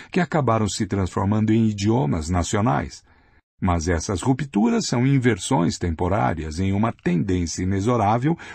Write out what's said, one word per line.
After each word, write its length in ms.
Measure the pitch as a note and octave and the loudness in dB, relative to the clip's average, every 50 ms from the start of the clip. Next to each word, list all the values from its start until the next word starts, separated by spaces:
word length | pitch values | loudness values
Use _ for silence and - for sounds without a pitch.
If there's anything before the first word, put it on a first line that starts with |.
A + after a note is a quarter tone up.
| - - | -12 -4
que 100 | - F#3 | -2 -2
acabaram 480 | F3 - - D#3+ C3+ A#2 A2+ A2 G#2+ G2 | 0 0 0 0 2 2 2 2 0 0
se 200 | - - A2 F#2+ | -2 -2 -4 -2
transformando 640 | - G2+ F#2+ F2+ - G2+ G2 G2 G#2 G#2+ A2 A2 | -2 -2 -2 -2 -2 -2 0 0 2 2 2 4
em 160 | A2 A2+ A2+ A2 | 4 4 4 2
idiomas 600 | G#2+ G2 G2+ G#2+ A2+ B2+ C#3+ D3 A#2 E2 D2+ D#2+ | 0 0 0 2 2 2 2 0 -2 -2 -2 0
nacionais. 720 | F#2 F2+ F2 - - G#2 G#2 B2+ D2 C#2 - - - - - _ _ _ _ _ _ _ _ _ _ _ | 0 0 0 0 0 0 0 0 0 0 -2 -6 -10 -16 -20 _ _ _ _ _ _ _ _ _ _ _
Mas 260 | - F#2 F2 E2+ D#2 F2+ | 0 0 0 0 0 0
essas 340 | F2 E2 - - G2+ F2 | -2 -2 -2 -2 -4 -2
rupturas 640 | - B2+ C3+ B2+ D3 C#3 - G3+ G#3+ A#3+ A#3 A3+ F3+ - | 0 0 0 0 -2 -4 0 0 2 2 2 0 0 0
são 180 | - A#2+ B2 | 0 0 2
inversões 720 | C3+ C#3 C3+ A#2+ B2 A2 F#2+ - - C3 D#3 - - - - | 2 2 2 2 2 0 0 -2 -2 0 0 0 0 -2 -2
temporárias 800 | - F2 E2 D#2 F2+ F2 F#2+ A2+ B2 B2 F2 D#2 D2+ D#2+ D2+ E2+ | -4 -4 -2 -2 -2 0 0 0 0 0 -2 -4 -6 -6 -4 -4
em 120 | F#2+ F#2+ | -2 0
uma 200 | G2 G2+ A2 A#2 | 0 0 0 -2
tendência 680 | - - - F3+ F3 E3 B2+ G2 F2+ F2+ F2 E2 - - | -2 -4 -4 -2 0 0 0 0 0 0 0 -2 -4 -4
inexorável 760 | F2+ F#2+ G2+ F#2+ G2 A#2+ B2 A#2 G2+ G2+ A2 A#2+ B2+ D3+ E3+ - - - | -2 -2 -2 0 0 0 2 2 2 2 2 2 2 0 -2 -2 -6 -14